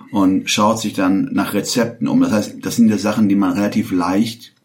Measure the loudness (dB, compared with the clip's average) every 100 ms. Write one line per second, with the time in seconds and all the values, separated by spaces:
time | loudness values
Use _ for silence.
0 | -8 0 2 2 -2 0 2 0 -2 -2
1 | 0 0 0 -2 -2 -4 -2 -2 -2 -2
2 | -2 2 2 0 -2 -8 -6 2 4 4
3 | 0 0 2 2 2 0 0 -2 -2 -2
4 | 0 0 0 -4 -16 _